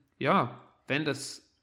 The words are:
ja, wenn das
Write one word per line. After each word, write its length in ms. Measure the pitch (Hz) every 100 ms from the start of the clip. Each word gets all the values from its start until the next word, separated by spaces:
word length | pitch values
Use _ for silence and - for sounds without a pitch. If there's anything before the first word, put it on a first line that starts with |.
| _ _
ja, 420 | 135 190 120 - - _ -
wenn 180 | 139
das 380 | 151 131 - - _ _